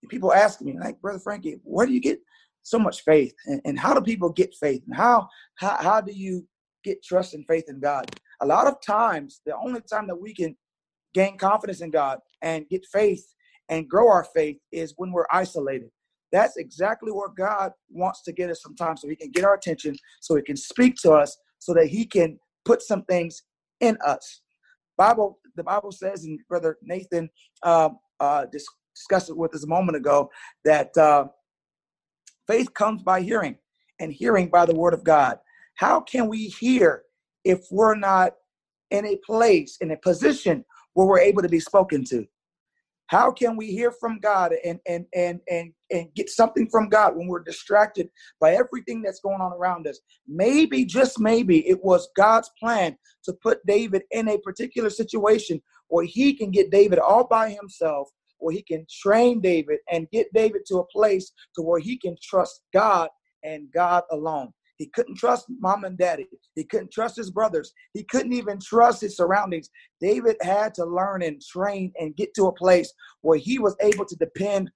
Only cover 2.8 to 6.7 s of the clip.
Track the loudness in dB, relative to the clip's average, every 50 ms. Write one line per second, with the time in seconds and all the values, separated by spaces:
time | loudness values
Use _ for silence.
2.8 | 0 0 -2 -4 2 4 4 4 4 0 _ _ -10 -10 -10 -8 -6 -8 -8 -4
3.8 | 0 0 0 2 0 -2 -4 -2 -4 -4 0 0 -2 -2 _ -4 -4 -4 -4 -4
4.8 | _ -10 -4 0 2 4 4 4 2 -2 _ -20 -20 _ _ -8 -6 -4 -4 -2
5.8 | 0 2 0 0 0 -4 -12 -12 -8 -8 -8 -8 -10 _ _ _ _ _